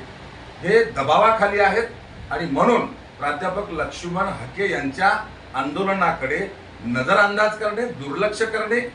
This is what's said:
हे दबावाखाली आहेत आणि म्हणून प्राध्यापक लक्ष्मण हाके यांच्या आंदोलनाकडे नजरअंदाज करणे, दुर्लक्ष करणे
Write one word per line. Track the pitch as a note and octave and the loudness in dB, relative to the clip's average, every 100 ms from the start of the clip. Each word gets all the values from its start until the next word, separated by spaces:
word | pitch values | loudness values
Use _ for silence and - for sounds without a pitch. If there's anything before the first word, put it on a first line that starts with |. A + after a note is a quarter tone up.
| - - - - - - | -10 -16 -18 -18 -18 -8
हे | F3 A3+ A3+ | 4 4 4
दबावाखाली | C#3 C#3 E3 A3 A3 G3+ G3+ | 0 4 6 6 6 2 4
आहेत | G3 G#3+ A#3 - - - - | 4 2 -2 -8 -18 -18 -8
आणि | D3+ E3 | -6 -2
म्हणून | C#3 G#3 A3 - - - - | 2 4 4 0 -8 -18 -6
प्राध्यापक | C#3+ - F#3 G3+ G3+ | -6 -2 -4 -4 -6
लक्ष्मण | D#3+ C#3+ - F3 F3 G3 | -6 -6 -6 -6 -2 -2
हाके | - B2 F3 G3 | -4 -10 -4 -2
यांच्या | D3 C#3 C#3+ F#3+ A3 - - - | -2 -4 0 2 2 -4 -14 -8
आंदोलनाकडे | C3+ C#3 E3 G3 G3 E3+ - - D#3 G3 - - - A#2 | -6 -4 -2 -2 2 2 0 -2 -2 -4 -8 -18 -10 -4
नजरअंदाज | B2+ B2+ G3+ G3+ G#3 G#3+ G#3+ | -2 2 4 4 4 0 2
करणे, | G#3+ G#3 A#3+ | -2 -2 -4
दुर्लक्ष | B2+ C#3+ D#3 G#3 - | -6 -6 -2 -2 0
करणे | A3 A3 G#3+ A#3+ B3 | -2 -2 0 0 -2